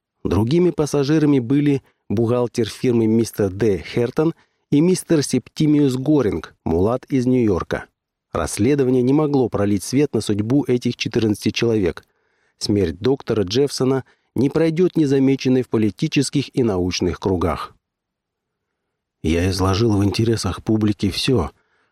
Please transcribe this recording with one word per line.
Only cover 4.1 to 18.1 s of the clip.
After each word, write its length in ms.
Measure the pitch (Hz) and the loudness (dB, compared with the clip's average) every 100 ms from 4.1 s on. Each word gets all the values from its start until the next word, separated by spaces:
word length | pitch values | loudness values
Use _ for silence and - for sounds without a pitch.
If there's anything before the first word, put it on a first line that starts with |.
| - 160 - _ _ - | 0 -2 -4 _ _ -2
и 100 | 143 | 2
мистер 420 | 175 180 - 160 | 2 0 0 0
Септимиус 720 | 131 127 - - 151 147 139 | 0 -2 -4 -2 2 4 2
Горинг, 600 | 127 135 151 107 85 - _ | 0 0 2 2 -2 -8 _
мулат 420 | - 82 101 127 - | -2 0 0 -2 -2
из 180 | 135 | -2
Нью-Йорка. 600 | 123 127 110 85 - - - _ _ _ _ | 2 2 2 0 -2 -8 -8 _ _ _ _
Расследование 720 | - 78 - 113 143 127 127 | -6 -4 0 0 2 2 2
не 100 | 123 | 2
могло 360 | 147 151 143 117 | 2 2 2 0
пролить 360 | - 101 101 | 0 0 -2
свет 280 | - 131 147 | -2 0 0
на 80 | 113 | -2
судьбу 440 | - 101 107 143 | -2 -2 0 0
этих 320 | 131 123 120 - | 0 -2 -2 -4
четырнадцати 540 | 107 120 110 104 - | -4 0 0 0 -2
человек. 540 | - 117 110 87 - - _ _ _ _ - | -2 0 0 0 -4 -12 _ _ _ _ -8
Смерть 400 | - 101 87 82 | -2 0 0 -2
доктора 460 | 120 139 - 107 | -2 -2 -2 -2
Джеффсона 600 | 92 120 143 - 131 131 - _ _ | 0 0 0 0 0 -2 -4 _ _
не 160 | - 139 | -2 0
пройдёт 460 | 156 165 156 180 - | 2 0 2 0 2
незамеченной 680 | 143 139 135 135 131 127 | 2 2 2 2 0 0
в 60 | 120 | 0
политических 840 | 117 107 - 160 147 131 143 - | 0 0 -2 -2 -2 -2 -4 -4
и 80 | - | -2
научных 560 | 117 92 90 - 87 80 | 0 0 -2 -2 -4 -2
кругах. 540 | 98 90 87 73 - _ _ _ _ | -2 -2 -2 -4 -8 _ _ _ _